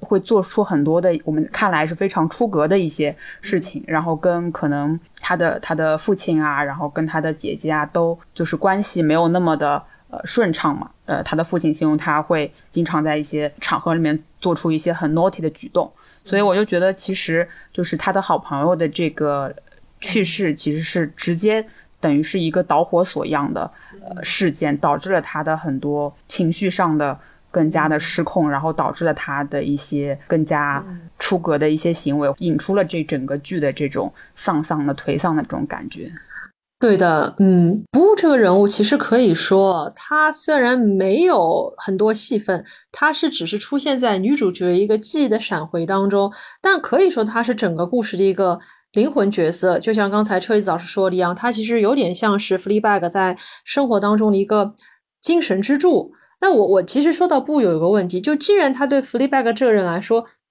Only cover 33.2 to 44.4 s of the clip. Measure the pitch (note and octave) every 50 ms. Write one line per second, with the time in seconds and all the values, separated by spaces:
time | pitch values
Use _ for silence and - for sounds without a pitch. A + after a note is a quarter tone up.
33.2 | C3 C3+ C#3 D3 C#3+ - F#3+ E3+ D3 C#3 - - D3 C#3 - C3+ E3 G3+ - -
34.2 | - - _ - - G3+ F3 D3+ D#3 - D#3+ D3+ C#3+ C#3+ C#3 - - - - D3+
35.2 | - F3 D#3 D#3 - - - - D3 - - - - - - D#3+ - - E3+ D3+
36.2 | - - - - - - _ _ _ _ _ _ B3+ A3+ G3+ F3 F#3 E3+ D#3+ D#3
37.2 | - - - - G3 F#3+ F#3 F3 E3+ E3+ G3 G#3+ - - - C4+ F4+ G#4 G#4+ G4+
38.2 | F4 D#4+ C#4+ B3 G#3+ F3+ F3+ G3 G3+ G3+ G3+ - G#3 G#3 D4 - - - A3 A#3+
39.2 | B3+ G3 D#3+ E3 - - F#3+ G3 G3 F#3+ F3+ E3 D3 - - - - - D4+ D4+
40.2 | D4+ D#4 D4 - - - D4+ C#4+ B3 A#3+ B3+ B3+ A#3 G#3 G3 F#3+ F#3 F#3+ G3+ D4
41.2 | F4 F#4 D#4 G#3+ F3 - - E3 - - - - - G3 F#3+ F#3+ G#3+ G#3+ A3 G#3+
42.2 | - - B3 G#3 G#3 - F#3 D#3+ - - - - _ _ - - D4 D4+ D4 -
43.2 | - D4+ - F3 E3 E3 G3+ G#3 - - C#4+ C#4 C4 D4+ C4+ B3 B3 A#3 G3+ F#3
44.2 | F#3 A3+ D4 C#4+